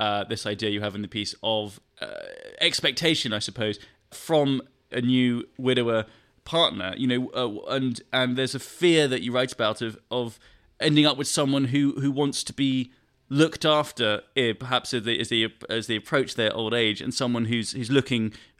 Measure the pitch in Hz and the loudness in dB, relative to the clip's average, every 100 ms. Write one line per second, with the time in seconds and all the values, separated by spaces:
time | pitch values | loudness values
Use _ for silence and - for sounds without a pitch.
0 | 107 104 98 113 107 101 107 104 104 101 | -2 0 -2 -6 -4 -4 -2 -2 -4 -6
1 | 101 110 101 - 107 110 104 98 _ _ | -8 -6 -8 -6 -2 -2 -4 -12 _ _
2 | - 50 50 50 50 - 170 165 151 127 | -12 -10 -12 -14 -18 -2 0 2 0 2
3 | 165 156 - 104 - 101 107 104 - _ | 2 2 0 -2 -4 -4 -2 -4 -8 _
4 | _ - - 156 143 131 - _ _ - | _ -18 2 4 4 0 -4 _ _ -2
5 | 123 127 123 120 - - 127 123 117 113 | 2 4 4 2 -4 -4 2 2 4 0
6 | 107 - _ _ - 165 165 98 92 - | -2 -10 _ _ -4 0 2 0 -6 -2
7 | 131 123 127 - 120 104 - 135 131 117 | 0 0 -2 -4 -4 -4 -4 -2 -2 -4
8 | - 131 127 123 131 131 - - 175 165 | -4 -2 0 0 -2 -4 -10 2 4 6
9 | 143 127 107 123 127 - 110 110 113 104 | 4 0 0 0 -2 0 -2 0 -6 -8
10 | _ 123 117 - - - _ _ 160 147 | _ -4 -4 -8 -20 -20 _ _ 2 4
11 | 151 131 143 - 143 139 135 143 143 135 | 4 2 -2 0 2 2 2 2 2 2
12 | 139 135 143 139 - 123 135 131 123 _ | -2 2 0 -2 -8 -2 0 0 -4 _
13 | _ _ _ 139 160 - 160 151 147 - | _ _ _ 2 2 4 2 2 0 0
14 | 113 104 - - 120 107 127 127 - 123 | 0 0 -2 0 0 0 -2 -2 -2 -4
15 | 107 117 113 117 110 - - 113 107 110 | -2 -2 0 0 0 -4 -6 -6 -2 -4
16 | - 143 131 - 107 107 110 120 110 101 | -2 -2 -2 0 0 0 -2 0 0 0
17 | - - 123 120 113 117 107 131 113 135 | -4 -2 0 0 0 0 -2 -6 2 2
18 | 127 120 110 - - _ | 4 0 -2 -4 -20 _